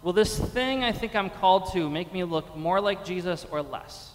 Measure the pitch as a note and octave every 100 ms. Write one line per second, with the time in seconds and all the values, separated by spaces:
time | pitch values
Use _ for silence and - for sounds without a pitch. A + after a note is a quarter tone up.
0 | F3 F3+ G#3 - - B3 B3+ C4 B3 -
1 | A3 G#3+ G3 - F#3+ F#3+ F#3 F3+ D#3 D3+
2 | F3 F#3 F3 E3 - D#3+ D#3+ F#3+ G3+ G3
3 | F3 F3+ F3 E3 - D3+ C#3+ C3 - -
4 | -